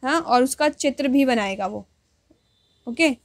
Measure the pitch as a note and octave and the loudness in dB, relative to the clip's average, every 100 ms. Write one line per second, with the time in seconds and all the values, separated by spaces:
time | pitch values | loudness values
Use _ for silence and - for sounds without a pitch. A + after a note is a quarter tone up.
0 | C4 D#4+ - B3 B3+ - D4+ D4+ D4 - | -4 -2 2 2 2 0 -2 0 -4 -2
1 | C#4 C4+ C4+ A#3+ G3+ G3 G3+ G#3 G3 _ | 0 2 2 2 -2 -4 -6 -8 -16 _
2 | _ _ _ _ _ _ _ _ - A#3+ | _ _ _ _ _ _ _ _ -10 0
3 | D#4+ B3 | 0 0